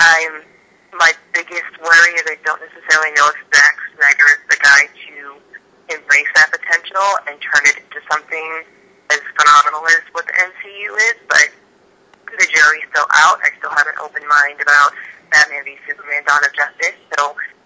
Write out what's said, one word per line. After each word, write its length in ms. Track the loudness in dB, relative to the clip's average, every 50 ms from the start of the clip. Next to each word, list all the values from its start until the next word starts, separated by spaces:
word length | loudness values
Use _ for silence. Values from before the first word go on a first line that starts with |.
I'm, 420 | 4 4 4 2 0 -6 -10 -14 -20 _ _ _ _ _ _ _ _ _ -4 0
my 140 | 0 0 0 -2 _ _
biggest 400 | -8 -8 -8 -8 -12 -12 -12 -12 -14 -8
worry 340 | -2 2 4 4 4 4 0 -2
is 60 | -6
I 100 | -6 -8 -8 -6
don't 140 | -6 -6 -6
necessarily 560 | -10 -20 -20 -10 -2 0 0 0 0 0 0
know 140 | 2 2 0
if 80 | 0 -4 -8 0 2
Zack 220 | 4 4 4 2 -2 -12 -12 _
Snyder 320 | 0 0 0 2 4 4 2 2
is 80 | 0 0 -4
the 80 | -2 2
guy 220 | 4 4 4 4 2 0
to 280 | _ -20 -20 -20 -20 -20 -18 -20 -20 -20 _ _ -20 -20 _ _ _ _ _ -12 -12
embrace 380 | -8 -2 0 0 2 2 2 2
that 160 | 2 2 2
potential 560 | 0 -6 -4 -2 -4 -4 -4 -6 -4 -2 -2 0 -2 -4 -6 -10
and 100 | -16 -12
turn 260 | -8 -2 -2 0 2 0
it 80 | -2 -2
into 220 | -8 -18 -18 -14 -6 -6
something 380 | -6 -6 -6 -10 -12 -10 -10 -10 -10 -12 -14 _ _ _ _ _ _ _ _ -10 -10
as 60 | -10 -10 -8 -2 2
phenomenal 480 | 4 6 6 6 6 2 -2 -2 0 0 0
as 80 | 0 0 -6
what 140 | -10 -10 -8
the 80 | -4 -2 -2
M 80 | -2 -4 -6 -18 -18
C 40 | -18 -14 -14 -12 -8
U 60 | -2 -2 -2 -2
is, 40 | -2 -6 _ -2
but 200 | 0 0 0 0 -2 _ _ _ _ _ _ _ _ _ _ _ _ _ -20
the 220 | -12 -4 -4 -4 0
jury's 380 | 2 4 4 4 2 -2 -8 -6
still 160 | -4 -4 -2 0 2
out. 240 | 4 4 4 2 0 -2
I 80 | -6 -6 -6
still 80 | -10 -6
have 160 | -2 -2 -2
an 100 | -4 -4 -10
open 240 | -12 -12 -12 -10 -4
mind 320 | 0 0 0 0 0 -2 -4
about 320 | 0 2 4 4 4 2 0 -6 -20 -20 -20 -18 _ 0
Batman 320 | 2 2 2 0 -2 -14 -14
v 140 | -14 -18 -16 -14
Superman: 380 | -14 -14 -12 -10 -8 -8 -6 -2
Dawn 160 | 0 0 0
of 100 | 0 -2
Justice. 460 | -2 -4 -6 -6 -6 -6 -6 -6 -6 _ _ -8 -4
So, 200 | -4 -4 -4 -6 -10 -14 -14 _ _ _